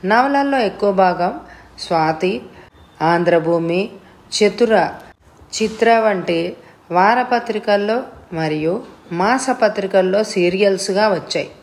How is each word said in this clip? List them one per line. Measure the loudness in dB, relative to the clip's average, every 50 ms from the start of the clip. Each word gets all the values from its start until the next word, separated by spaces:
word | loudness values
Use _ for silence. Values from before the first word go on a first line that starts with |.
| 2
నవలల్లో | 2 2 4 4 2 2 0 0 0 0 0
ఎక్కువ | 0 -2 -2 0 0 0
భాగం | 2 4 2 2 2 0 -2 -4 -4 -8 -14 -18 -20 -20 -20 -20 -18 -18
స్వాతి, | -6 -4 -2 0 0 0 0 -2 -2 -4 -4 -6 -10 -14 -20 -20 -20 -20 _ -20 -20 _ _ -2
ఆంధ్రభూమి, | 0 0 2 2 2 4 2 2 2 2 0 0 0 -2 -2 -2 -2 -4 -10 -18 -20 -20 -20 -20 -18 -10 -2
చతుర, | 2 2 2 4 2 2 4 4 2 2 0 -6 -12 -20 -20 -20 _ _ _ _ _ -20 _ -6 -4 -4
చిత్ర | -4 -2 0 2 4 4 4
వంటి | 4 0 0 -2 -2 -2 -2 -2 -4 -6 -8 -12 -20 -20 -20 _ _ _
వారపత్రికల్లో | 0 2 4 4 4 2 0 0 -2 -2 -2 -4 -6 -4 0 0 0 0 2 -2 -2 -4 -4 -8 -16 -20 -18 _ -6
మరియు | -4 -4 -2 -2 -2 -2 -2 -4 -4 -8 -12 -20 -20 -14 -10
మాసపత్రికల్లో | -4 -2 0 0 0 0 -2 -4 0 2 0 0 0 -2 -6 0 2 2 2 2 0 0 -2
సీరియల్స్గా | -2 -2 0 0 0 2 2 2 2 2 0 -4 -2 0 0 2
వచ్చాయి. | 2 0 -2 -4 -6 -6 -6 -6 -8 -14 -20